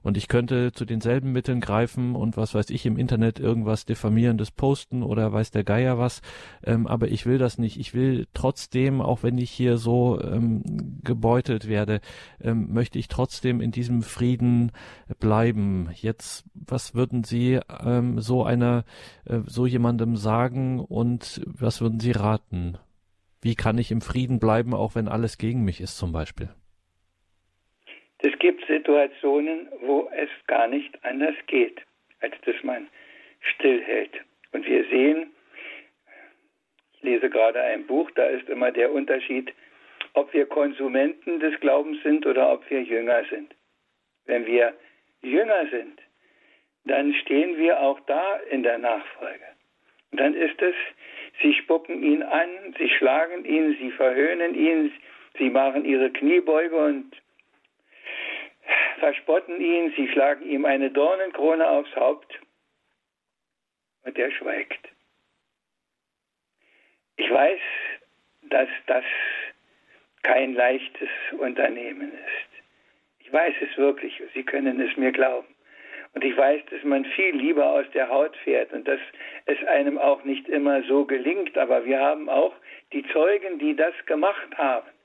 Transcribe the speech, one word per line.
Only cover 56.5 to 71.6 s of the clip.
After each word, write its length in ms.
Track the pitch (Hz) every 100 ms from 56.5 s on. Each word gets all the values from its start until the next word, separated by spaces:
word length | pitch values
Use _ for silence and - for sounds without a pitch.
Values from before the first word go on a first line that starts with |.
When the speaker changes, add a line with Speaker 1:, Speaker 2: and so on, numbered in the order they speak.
| 156 170 160
Speaker 2:
und 400 | 151 139 131 - _ _ _ _ _ _ _ - - - - - - _ - - - -
verspotten 600 | 147 143 - 165 - 170
ihn, 320 | 170 170 165 151
sie 120 | 131
schlagen 400 | - 147 139 160
ihm 160 | 139
eine 260 | 147 135 135
Dornenkrone 760 | 139 151 190 190 - 151 160 156
aufs 260 | 143 147 127
Haupt 420 | 123 151 _ - _ _ _ _ _ _ _ _ _ _ _ _ _ _ _ _
und 140 | 131 -
er 120 | -
schweigt. 560 | - - - - - - _ _ _ _ _ _ _ _ _ _ _ _ _ _ _ _ _ _ _ _ _ _ -
Ich 140 | -
weiß, 300 | 123 147 190 - - - - _ _ _ _ -
dass 180 | 127 131 - -
das 180 | 127 - - - - - - _ _ _ _ _ _
kein 320 | - 123 131
leichtes 540 | 123 123 131 - - - - - -
Unternehmen 720 | 131 127